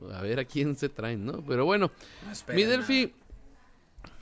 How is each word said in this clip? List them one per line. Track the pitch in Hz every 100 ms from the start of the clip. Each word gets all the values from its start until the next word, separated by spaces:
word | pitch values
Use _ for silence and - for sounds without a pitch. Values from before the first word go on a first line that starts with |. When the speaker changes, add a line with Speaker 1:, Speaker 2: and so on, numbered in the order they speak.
| 90
Speaker 1:
A | 98
ver | 98 127
a |
quién | 127 147 147 139
se | 143
traen, | - 110 113
¿no? | 104 170
Pero | 143 123
bueno, | 147 202 180 - - -
Speaker 2:
No | -
esperen | 208 -
Speaker 1:
mi | 175
Delfi, | 220 247 254 262 247
Speaker 2:
nada. | - - - - - - - _ - - -